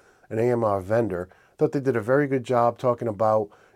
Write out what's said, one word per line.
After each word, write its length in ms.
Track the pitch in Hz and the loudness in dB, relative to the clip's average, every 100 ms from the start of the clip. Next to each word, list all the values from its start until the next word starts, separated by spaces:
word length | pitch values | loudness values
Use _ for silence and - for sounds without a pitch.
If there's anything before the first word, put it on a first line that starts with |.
| _ _ - | _ _ -8
an 80 | 110 | -2
A 120 | 123 | 0
M 140 | 120 | 2
R 160 | 107 98 | 0 0
vendor. 480 | 92 113 107 87 90 | 0 0 0 -4 -8
I 260 | _ _ - | _ _ -2
thought 160 | 151 | -2
they 80 | 147 | 0
did 160 | 131 117 | 0 0
a 60 | |
very 240 | 104 139 143 | 2 0 2
good 180 | 135 | -2
job 340 | 117 123 120 - | 0 2 2 0
talking 300 | 123 120 117 | -2 -2 -2
about, 420 | 98 110 110 104 - _ | 0 2 2 -2 -12 _